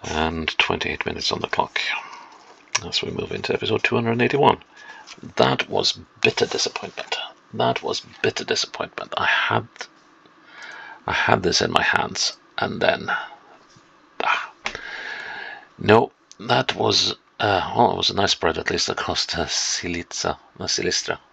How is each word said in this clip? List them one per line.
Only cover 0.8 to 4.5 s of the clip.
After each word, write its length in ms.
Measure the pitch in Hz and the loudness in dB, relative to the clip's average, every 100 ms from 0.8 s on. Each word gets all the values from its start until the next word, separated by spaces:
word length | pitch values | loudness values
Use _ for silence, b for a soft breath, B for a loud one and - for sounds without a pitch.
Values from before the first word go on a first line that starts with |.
| - - - | -2 -2 -4
minutes 240 | 82 - | -2 -2
on 80 | - | -2
the 80 | - | -2
clock 340 | - - - - - B B B B B B - - 87 | 0 0 0 -2 -4 B B B B B B -6 -4 -2
as 160 | - | -4
we 80 | - | -4
move 220 | - - | -4 -4
into 240 | - - - | -4 -2 -2
episode 280 | 107 107 | 0 0
two 120 | - 117 | 2 2
hundred 160 | 117 | 2
and 100 | 117 | 2
eighty-one. 380 | 120 139 139 | 2 4 4